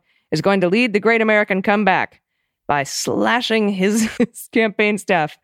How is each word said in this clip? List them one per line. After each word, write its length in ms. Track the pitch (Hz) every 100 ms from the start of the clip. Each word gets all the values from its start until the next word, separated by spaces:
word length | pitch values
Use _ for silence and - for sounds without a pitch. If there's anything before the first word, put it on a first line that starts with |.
| _ _ -
"is 100 | 156
going 220 | 185 196
to 60 | 180
lead 260 | 214 247
the 60 | 196
great 200 | 214 226
American 400 | 220 208 208 190
comeback 600 | 202 208 190 165 104 _ _ _ _ _ -
by 180 | 143
slashing 840 | 139 - - 190 214 233 233 220 208
his, 400 | 190 190 220 220
<laughs> 40 | -
his 300 | - - -
campaign 440 | 247 220 196 214 208
staff 400 | - 180 151 -